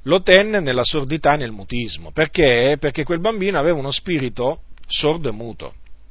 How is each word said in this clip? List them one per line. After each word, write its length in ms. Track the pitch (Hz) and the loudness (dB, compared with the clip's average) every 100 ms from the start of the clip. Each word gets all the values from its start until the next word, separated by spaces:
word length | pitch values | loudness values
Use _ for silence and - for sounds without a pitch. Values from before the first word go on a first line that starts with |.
lo 200 | 135 185 | 2 2
tenne 380 | 190 185 214 208 | 6 6 6 0
nella 240 | 143 123 | 2 0
sordità 500 | 117 156 131 156 143 | 0 0 -2 0 2
e 40 | 147 | 2
nel 140 | 120 | 0
mutismo. 600 | 104 92 120 113 - 80 | -8 -6 -4 -4 -8 -6
Perché? 640 | 151 156 - 143 120 131 147 | -2 0 4 4 6 4 2
Perché 260 | 147 160 | -2 -2
quel 160 | 156 170 | -2 0
bambino 380 | 208 214 190 170 | 0 0 0 0
aveva 200 | 156 156 | 2 0
uno 120 | 135 | -2
spirito 720 | 143 190 160 127 117 123 165 - - - | -4 -2 -2 -2 -2 -2 -2 -8 -14 -8
sordo 420 | - 147 165 139 | -2 0 0 -2
e 40 | |
muto. 420 | 107 117 101 69 - - - - | -6 -8 -12 -14 -14 -16 -16 -16